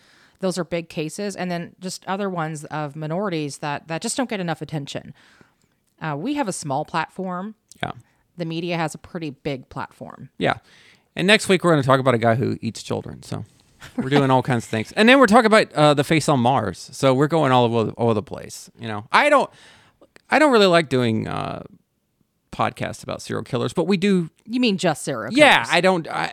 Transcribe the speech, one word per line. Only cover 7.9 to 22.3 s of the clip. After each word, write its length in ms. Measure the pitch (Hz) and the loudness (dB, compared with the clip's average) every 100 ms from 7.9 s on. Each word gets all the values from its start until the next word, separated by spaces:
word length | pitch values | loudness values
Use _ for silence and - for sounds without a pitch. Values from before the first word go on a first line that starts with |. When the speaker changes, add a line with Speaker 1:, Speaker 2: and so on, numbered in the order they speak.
| - - _ _ - | -10 -20 _ _ -10
Speaker 1:
The 80 | |
media 320 | 165 165 170 170 | -8 -6 -6 -4
has 180 | 156 | -4
a 40 | - | -6
pretty 320 | - 180 160 | -14 -10 -10
big 380 | 131 160 131 131 | -8 -8 -8 -10
platform. 600 | - 110 - - - 131 - | -14 -14 -14 -18 -16 -18 -6
Speaker 2:
Yeah. 160 | - - _ _ _ _ _ - | -4 -4 _ _ _ _ _ -4
And 100 | 180 | 2
next 220 | 214 - | 2 2
week, 140 | 185 | 2
we're 60 | 170 | 4
gonna 120 | 156 | 2
talk 160 | 131 131 | 4 2
about 140 | 131 | 4
a 40 | 120 | 2
guy 160 | 113 | 2
who 240 | 113 110 107 | 2 0 -4
eats 220 | 113 - | -6 -8
children. 400 | - 110 - - | -6 -8 -8 -14
So 220 | - 104 110 _ _ | -10 -10 -10 _ _
Speaker 1:
<laughs> 240 | _ - - | _ -16 -8
Speaker 2:
we're 140 | 131 | 0
doing 200 | 143 135 | 2 4
all 120 | 127 | 4
kinds 220 | 123 120 | 2 -2
of 60 | - | -2
things. 220 | 110 107 | -6 -4
And 160 | - 220 | 2 6
then 100 | 277 | 8
we're 60 | 240 | 8
talking 180 | 220 220 | 6 6
about, 260 | 214 165 | 4 2
uh, 220 | - 151 | 4 4
the 100 | 143 | 4
face 240 | 139 160 139 | 2 0 2
on 120 | 143 | 2
Mars. 500 | 117 135 107 85 - | 2 0 -2 -6 -14
So 220 | - 135 | 0 2
we're 140 | 131 147 | 4 2
going 240 | 165 143 | 2 4
all 120 | 127 | 4
over, 260 | 120 117 107 | 4 2 -2
all 140 | 101 117 | 0 0
over 80 | |
the 80 | 107 | 0
place. 480 | 90 - - - - - | -2 -10 -14 -16 -20 -16
You 100 | 113 | -12
know, 180 | 107 110 | -10 0
I 160 | 202 294 | 2 4
don't, 180 | 285 208 _ - _ _ _ _ _ - | 4 2 _ -20 _ _ _ _ _ 0
I 100 | 269 | 4
don't 120 | 302 | 4
really 140 | 240 196 | 6 6
like 220 | 170 147 | 4 2
doing, 400 | 127 120 110 104 | 0 2 0 -2
uh, 340 | 95 98 - - - _ _ _ _ _ | -6 -6 -8 -14 -20 _ _ _ _ _